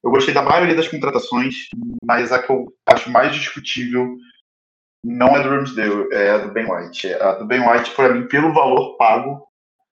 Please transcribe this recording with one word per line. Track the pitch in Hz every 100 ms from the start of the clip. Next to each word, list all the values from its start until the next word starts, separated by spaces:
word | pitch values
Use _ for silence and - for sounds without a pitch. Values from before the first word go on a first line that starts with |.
Eu | 123
gostei | 127 -
da | 147
maioria | 143 165 175 165
das | 160
contratações, | 151 143 123 - 123 131 - - 120 117 117
mas | 117 120 120
a | 127
que | -
eu | 131 117 _ -
acho | 120 123
mais | 123 143
discutível | 147 - 147 - 127 123 123 127 123 - _ _ _ _ _ _ _
não | 117 123 127 143
é |
do | 135
Ramsdale, | 139 135 110 107 104 98
é | 101 101
a | 107
do | 98
Ben | 104 110
White. | 87 87 - 95
A | 87 98 95
do | 107
Ben | 123 120
White, | 120 - -
pra | 131
mim, | 123 123
pelo | 139 160
valor | 156 135 - - -
pago, | 113 113 135 143 - _ _ _ _